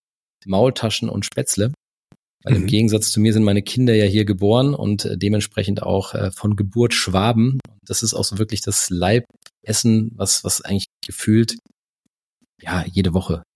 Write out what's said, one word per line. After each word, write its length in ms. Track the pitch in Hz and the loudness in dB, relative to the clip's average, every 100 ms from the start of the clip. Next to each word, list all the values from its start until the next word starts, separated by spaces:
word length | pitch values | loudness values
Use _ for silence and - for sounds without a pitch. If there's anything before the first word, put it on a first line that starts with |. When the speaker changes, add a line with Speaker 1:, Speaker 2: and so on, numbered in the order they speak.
| _ _ _ _ - | _ _ _ _ -2
Speaker 1:
Maultaschen 640 | 95 127 127 113 - 113 | 2 2 2 -4 -4 -4
und 160 | 101 - | -6 -6
Spätzle. 460 | - - - 110 147 _ _ _ _ _ _ | -6 -4 -2 -2 -4 _ _ _ _ _ _
Weil 120 | - 101 | 0 0
im 60 | |
Speaker 2:
Mhm. 60 | 90 | 2
Speaker 1:
Gegensatz 440 | 107 110 107 - | 2 4 2 0
zu 80 | - | 2
mir 140 | 110 | 4
sind 100 | 110 | 4
meine 180 | 107 101 | 4 2
Kinder 320 | 101 127 127 | 0 0 4
ja 120 | 110 104 | 4 4
hier 180 | 104 | 2
geboren 500 | 104 95 101 120 135 | 0 2 2 4 2
und, 300 | 143 101 101 | 0 -2 -2
äh, 140 | - 92 | -4 -4
dementsprechend 680 | 101 104 - - 101 101 | 0 0 -2 -4 -4 -4
auch, 300 | - 98 98 | -2 -4 -2
äh, 180 | - 98 | -4 -6
von 240 | - 107 104 | -4 -2 -2
Geburt 380 | 101 117 120 | -2 0 0
Schwaben. 680 | - - 92 107 117 120 135 - _ - | 0 -2 0 2 2 2 0 -8 _ -8
Das 160 | 95 | -6
ist 120 | 110 | -4
auch 100 | - | -4
so 140 | 98 98 | -4 -4
wirklich 240 | 110 107 | -4 -4
das 280 | - - - | -4 -4 -2
Leibessen, 1200 | 90 90 113 - _ - _ - 110 117 110 110 110 | 0 2 2 0 _ -20 _ -6 0 4 4 2 -4
was, 300 | 101 - - | -4 -2 -2
was 160 | - | -6
eigentlich 240 | - 98 - - - | -2 -4 -4 -14 -14
gefühlt, 520 | - - 107 117 - _ _ _ _ _ _ _ _ _ _ | -8 2 2 2 -2 _ _ _ _ _ _ _ _ _ _
ja, 240 | 80 90 82 | -6 -4 -4
jede 240 | 90 92 | 0 0
Woche 300 | 87 - 82 - | 0 -2 -6 -6